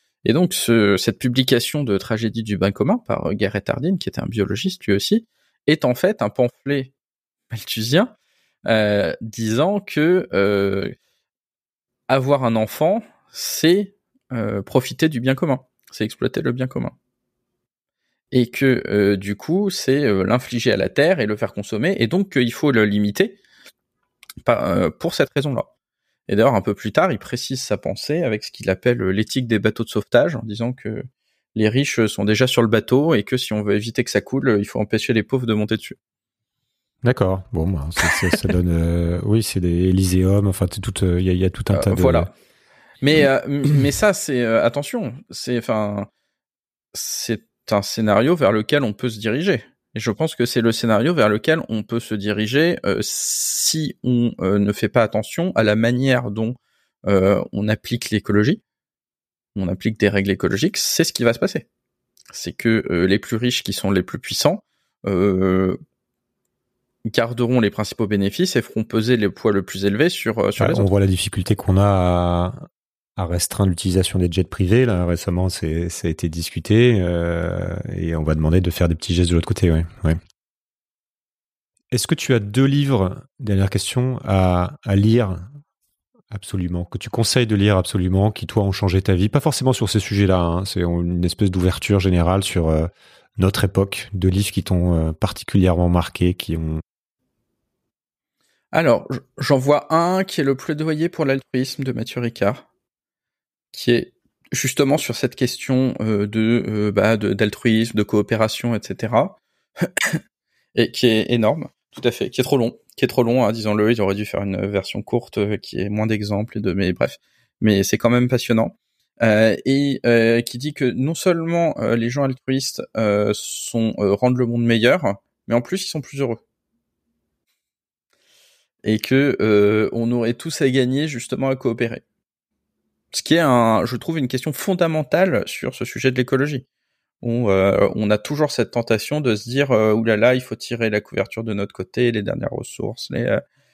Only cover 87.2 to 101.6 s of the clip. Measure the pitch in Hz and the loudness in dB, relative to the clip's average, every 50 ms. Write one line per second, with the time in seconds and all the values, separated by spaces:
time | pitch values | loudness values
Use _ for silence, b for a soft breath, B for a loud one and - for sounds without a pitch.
87.2 | 113 - - 131 120 107 107 101 101 104 98 92 90 - - 95 90 90 92 95 | 0 2 2 2 2 2 2 4 4 4 4 4 2 0 -2 -2 0 2 2 2
88.2 | 101 107 - - - - - 110 98 98 92 - 104 92 87 95 - - 95 87 | 2 2 0 -2 -10 -2 0 0 2 2 0 0 0 2 2 2 2 2 2 2
89.2 | 98 107 - 143 - 156 - - 131 131 127 - 113 98 - 107 - - 104 101 | 2 2 0 2 0 2 -2 2 0 0 2 2 0 0 0 -2 -2 0 0 2
90.2 | 101 95 92 90 87 85 85 90 95 - - 90 87 85 87 87 87 87 90 87 | 4 4 4 4 2 2 0 -2 -4 -4 -4 -2 -2 0 0 -2 -2 -2 -2 0
91.2 | 90 85 - - 104 95 92 92 87 92 - - - - 104 95 90 95 90 87 | 0 -2 0 0 0 0 2 2 2 2 0 0 0 2 2 4 4 4 4 4
92.2 | 82 87 92 98 95 - - 90 82 80 78 78 80 87 b b b b b b | 4 4 2 2 0 -2 -2 0 0 2 2 2 0 -2 b b b b b b
93.2 | b b b - 92 95 - - - 95 - 95 98 98 - - - - 98 92 | b b b 0 2 2 2 2 -2 0 2 0 0 0 -2 -12 -12 -10 -6 0
94.2 | 90 95 90 98 101 - - 95 - - 95 87 87 90 87 82 80 80 80 - | 0 2 2 2 0 0 -2 -6 -2 0 0 0 2 2 2 2 0 -2 -2 -2
95.2 | - - - - - - - 101 92 92 85 87 90 87 87 87 85 - - - | -4 -4 -4 -6 -12 -2 2 4 4 4 4 2 2 2 2 2 0 0 -2 0
96.2 | 90 90 92 - - - 85 80 80 78 78 80 - _ _ _ _ _ _ _ | 0 0 0 -2 -6 -8 -6 -6 -4 -6 -6 -6 -8 _ _ _ _ _ _ _
97.2 | _ _ _ _ _ _ _ _ _ _ _ _ _ _ _ _ _ _ _ _ | _ _ _ _ _ _ _ _ _ _ _ _ _ _ _ _ _ _ _ _
98.2 | _ _ _ _ _ _ _ _ _ _ - 160 170 139 113 101 - - 131 - | _ _ _ _ _ _ _ _ _ _ -2 0 2 4 2 2 0 -6 -8 -8
99.2 | - _ _ - 135 - 143 131 127 139 147 - - - 160 165 170 180 185 190 | -8 _ _ -8 0 2 2 2 4 2 2 2 2 0 0 2 2 2 0 0
100.2 | 190 190 - - 143 139 135 131 - - 151 147 156 160 156 151 165 170 - - | -2 -2 -4 -2 -2 -2 -2 -4 -4 -8 -6 -4 -4 -4 -2 -2 -4 -4 -2 -2
101.2 | 151 135 135 135 - _ - 127 | -2 0 0 -2 -4 _ -4 -2